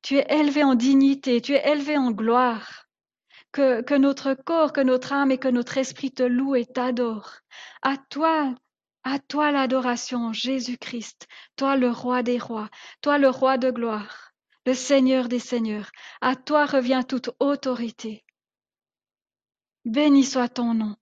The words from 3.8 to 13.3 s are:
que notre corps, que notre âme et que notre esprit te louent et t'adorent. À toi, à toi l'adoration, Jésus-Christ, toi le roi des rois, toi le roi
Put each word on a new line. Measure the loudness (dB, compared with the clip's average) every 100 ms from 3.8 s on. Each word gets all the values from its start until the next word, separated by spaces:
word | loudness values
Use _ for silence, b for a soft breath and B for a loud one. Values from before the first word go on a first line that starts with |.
que | 0 2
notre | 2 2 -4 -4
corps, | -2 0 2
que | 2
notre | 2 0 0
âme | 0 0
et | 0
que | 0
notre | -2 -2 -4
esprit | -4 -6 -8
te | -2
louent | 0 0 0 0
et | -2
t'adorent. | -4 -4 -2 -4 -4 -12 -20 _ B B B
À | -4 -4
toi, | _ -2 0 0 -2 -6 _ _ _ _
à | -6 -6
toi | _ -2 0
l'adoration, | 2 0 0 0 -4 -4 -4 -4
Jésus-Christ, | -4 -4 -4 -6 -10 -10 -10 -12 _ -20 B B -4
toi | 0 2
le | 0
roi | -2 -2 -2
des | -2 -4
rois, | -4 -10 -10 B B B
toi | 0 4
le |
roi | 4